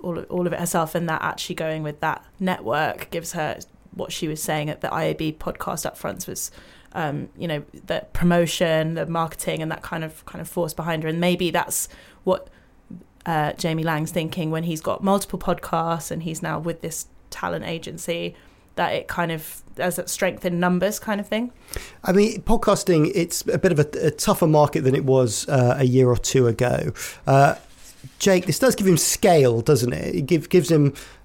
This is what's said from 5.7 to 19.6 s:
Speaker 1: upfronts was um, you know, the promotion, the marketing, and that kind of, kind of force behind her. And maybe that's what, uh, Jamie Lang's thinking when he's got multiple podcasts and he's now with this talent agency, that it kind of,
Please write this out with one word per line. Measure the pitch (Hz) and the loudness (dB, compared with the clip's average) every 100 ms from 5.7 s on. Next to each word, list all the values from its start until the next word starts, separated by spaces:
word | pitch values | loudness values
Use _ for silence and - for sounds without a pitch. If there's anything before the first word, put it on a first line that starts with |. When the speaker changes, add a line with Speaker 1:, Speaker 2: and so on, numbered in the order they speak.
| 170 - | -6 -8
Speaker 1:
upfronts | - - - - | -8 -10 -10 -10
was | - - - - - - - | -10 -10 -12 -20 -20 -14 -8
um, | 156 143 - - | -6 -6 -8 -8
you | 165 | -6
know, | 147 - - - | -6 -8 -12 -6
the | 165 - | -6 -4
promotion, | - 175 175 170 - 165 160 160 165 | 0 4 4 2 0 2 2 0 -4
the | 160 | -4
marketing, | 165 160 - - 156 | -2 -4 -4 -6 -4
and | 160 | -4
that | - | -8
kind | - 165 | -8 -8
of, | 160 - - | -8 -12 -16
kind | - | -14
of | 160 | -8
force | 180 160 | -4 -4
behind | - 165 160 | -4 -4 -4
her. | 160 | -2
And | 165 | 0
maybe | 180 180 175 | 2 2 2
that's | 170 - - - - - - | 0 -2 -4 -6 -12 -20 -6
what, | 185 185 - - _ _ - 175 - _ - | 0 0 -2 -20 _ _ -20 -20 -20 _ -2
uh, | 156 151 | 0 0
Jamie | - 165 160 | -2 -2 -2
Lang's | 160 151 156 | -2 -2 -2
thinking | 175 160 180 156 | -4 -4 -4 -4
when | 160 | -2
he's | 170 156 | -4 -4
got | - 98 | -4 -2
multiple | 196 196 - 175 | 2 0 0 -4
podcasts | - 175 - 165 165 165 - | -2 -2 -2 -2 0 -2 -4
and | 165 | -6
he's | 165 156 | -6 -6
now | 160 151 | -6 -4
with | 170 160 | -4 -6
this | 165 - - - - | -8 -10 -12 -18 -18
talent | - 180 165 165 | -8 -6 -6 -6
agency, | 165 - 165 - 170 170 - - _ _ - | -8 -10 -10 -6 -6 -6 -10 -20 _ _ -4
that | 170 | -2
it | 151 - | -2 -4
kind | - 170 | -4 -2
of, | 160 - - | -4 -10 -16